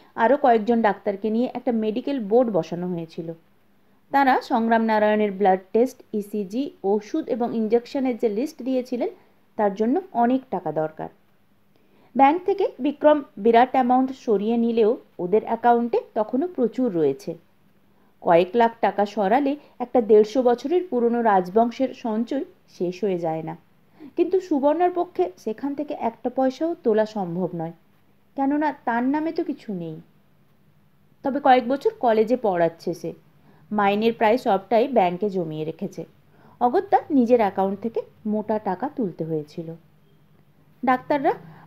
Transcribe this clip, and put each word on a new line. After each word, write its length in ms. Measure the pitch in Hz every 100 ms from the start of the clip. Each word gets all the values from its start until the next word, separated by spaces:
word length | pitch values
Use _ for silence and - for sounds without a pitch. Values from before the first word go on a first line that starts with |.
| - -
আরও 220 | 226 294
কয়েকজন 440 | 262 226 208 233
ডাক্তারকে 480 | 214 190 208 196 220
নিয়ে 200 | 220 247
একটা 180 | 240 254
মেডিকেল 480 | 226 214 214 262 277
বোর্ড 300 | 196 233 240
বসানো 380 | 185 165 175 180
হয়েছিল। 460 | 170 165 - 165 165 _ _ _ _ _ _ -
তারা 300 | 277 269 294
সংগ্রাম 420 | - 247 226 226
নারায়ণের 480 | 220 214 214 214 208
ব্লাড 280 | 190 196 190 -
টেস্ট, 300 | 220 262 - -
ইসিজি, 580 | 214 202 214 185 226 285 -
ওষুধ 460 | 190 208 - 320 -
এবং 260 | 226 233 226
ইনজেকশনের 600 | 214 240 240 285 262 226
যে 120 | 233
লিস্ট 320 | 208 302 -
দিয়েছিলেন, 480 | 254 254 247 240 359 - _ _ _ -
তার 200 | 208 196
জন্য 260 | 220 330 370
অনেক 300 | 233 240 262 -
টাকা 220 | 185 156
দরকার। 380 | 151 156 - 165 _ _ _ _ _ _ _ _ _ _ 233
ব্যাংক 240 | 277 339 403
থেকে 260 | 392 381 -
বিক্রম 440 | 262 - 294 302 277 -
বিরাট 340 | 214 226 254
অ্যামাউন্ট 400 | 269 247 254 262
সরিয়ে 460 | 262 - 202 208 233
নিলেও 400 | 233 233 214 277 _ -
ওদের 240 | 180 214
অ্যাকাউন্টে 580 | 214 226 240 233 233 427 -
তখনও 340 | 226 214 254 359
প্রচুর 460 | 320 226 240 254
রয়েছে। 440 | 170 147 139 - 165 _ _ _ _ _ _ _ _
কয়েক 260 | - 170 180
লাখ 180 | 240 233 226
টাকা 240 | 208 190 202
সরালে 500 | 226 190 247 269 294 - -
একটা 220 | 247 254
দেড়শো 420 | 214 214 214 269
বছরের 380 | 247 240 277 359 359
পুরনো 320 | 247 233 240
রাজবংশের 720 | 226 196 180 214 233 233 262
সঞ্চয় 520 | - 240 214 233 277 349 _ _
শেষ 340 | - 180 180
হয়ে 160 | 208 175
যায় 240 | 170 160
না, 140 | 160 165 _ _ _ _ 294 -
কিন্তু 240 | 349 381
সুবর্ণার 520 | - 285 285 320 359 349
পক্ষে 360 | 349 - 359 -
সেখান 380 | 220 220 277 285
থেকে 180 | 294
একটা 360 | 294 226 226 247
পয়সাও 460 | 247 262 262 320 339
তোলা 220 | 233 214 214
সম্ভব 440 | 214 180 170 170 170
নয়, 160 | 165 - _ _ _ _ _ -
কেননা 380 | 269 294 302 277 -
তার 180 | 233
নামে 280 | 254 302 320
তো 120 | 339
কিছু 300 | 320 - -
নেই। 280 | 185 165 160 - _ _ _ _ _ _ _ _ _ _ _
তবে 160 | 269 269
কয়েক 240 | 285 254 240
বছর 220 | 277 453 440
কলেজে 380 | 240 220 220 247
পড়াচ্ছে 560 | 214 180 165 165 -
সে, 200 | 170 170 165 _ _ _ _ -
মাইনের 420 | 214 202 208 226
প্রায় 240 | 226 220 254
সবটাই 500 | 247 190 - 226 269
ব্যাংকে 420 | 247 180 175 208
জমিয়ে 360 | 190 160 156 156
রেখেছে। 400 | 156 196 - 165 _ _ _ - -
অগত্যা 400 | 247 320 392 381 -
নিজের 300 | 285 226 247
অ্যাকাউন্ট 400 | 202 190 196 196
থেকে 220 | 226 415 - _ 214
মোটা 340 | 214 208 214
টাকা 300 | 208 180 277
তুলতে 340 | 294 196 -
হয়েছিল। 500 | 160 160 151 - 165 165 _ _ _ _ _ _ _ _ _ - 247
ডাক্তাররা 480 | 254 - 294 302 - - -